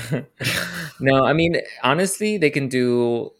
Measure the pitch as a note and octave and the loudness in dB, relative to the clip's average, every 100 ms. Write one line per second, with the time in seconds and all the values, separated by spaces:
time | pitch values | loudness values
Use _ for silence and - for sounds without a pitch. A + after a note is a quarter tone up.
0 | A#2 B2 - - A#2+ - F3 F3 D#3 - | -4 -6 -6 -8 -4 -4 -6 -8 -12 -2
1 | C3 C3+ B2+ D#3 E3+ D#3+ - - B2+ D3+ | 2 4 4 2 2 0 -4 -4 0 2
2 | F#3+ - G#3+ G#3 D3+ C#3+ C3+ B2+ B2 A#2+ | 0 0 -2 2 0 0 0 0 2 2
3 | A#2+ A#2 - - | 2 -2 -6 -12